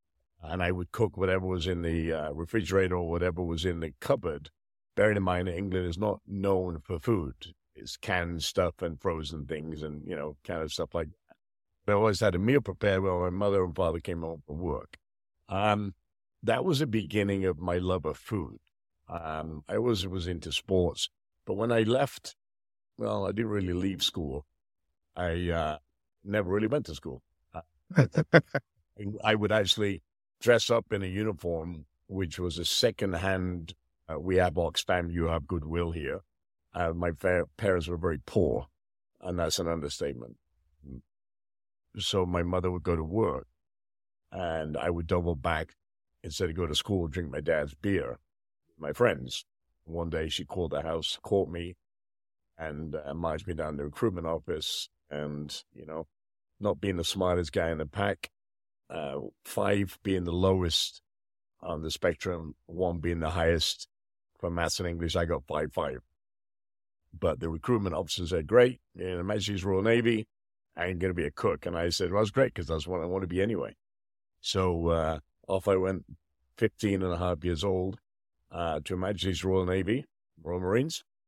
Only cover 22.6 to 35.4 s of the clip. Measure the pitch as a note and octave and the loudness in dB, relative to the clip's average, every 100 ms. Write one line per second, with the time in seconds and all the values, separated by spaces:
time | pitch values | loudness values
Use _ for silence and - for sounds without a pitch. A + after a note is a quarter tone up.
22.6 | _ _ _ - A2 G#2 F#2+ G2 A2+ G#2 | _ _ _ -6 -2 0 0 0 0 0
23.6 | F#2 F2+ F#2+ F#2+ - - D2+ C2+ - _ | 0 0 0 0 -2 -2 -4 -6 -8 _
24.6 | _ _ _ _ _ E2+ F2 E2+ F2 E2 | _ _ _ _ _ -4 -2 0 0 0
25.6 | D2+ D2+ _ _ _ _ G2+ G#2+ F2+ G2+ | 0 -4 _ _ _ _ -4 -2 2 2
26.6 | A2 C#3+ A2 D2+ D2+ C2 _ _ _ F2 | 2 0 -4 -10 -10 -12 _ _ _ -16
27.6 | - _ - F#3 B2 - D#3 E3 - C#3+ | -16 _ 0 4 4 4 6 6 6 -6
28.6 | - _ _ - G2+ G#2+ A2 G#2+ G#2 G#2+ | -6 _ _ -10 -8 -2 2 4 4 2
29.6 | G2 - G#2 G2 _ _ _ _ A#2+ A#2 | 4 2 2 -2 _ _ _ _ 6 6
30.6 | - A#2 - G2+ F#2+ F#2+ G#2+ E2 F2 E2 | 6 2 2 -2 -2 -2 -2 -2 -2 -2
31.6 | E2 D#2+ D2+ _ - F#2+ F2+ - F2+ E2 | -4 -8 -14 _ -8 -4 -4 -2 -4 -2
32.6 | E2 - A#2+ - G2 F2 F#2+ F#2+ F2+ F2+ | -2 4 2 2 -2 0 0 0 0 -4
33.6 | E2 - _ _ - D2+ F2 F#2 F2+ D#2 | -8 -16 _ _ -8 -6 2 4 4 2
34.6 | E2 - - F2+ E2+ E2+ E2 E2 | 0 0 0 0 0 0 2 0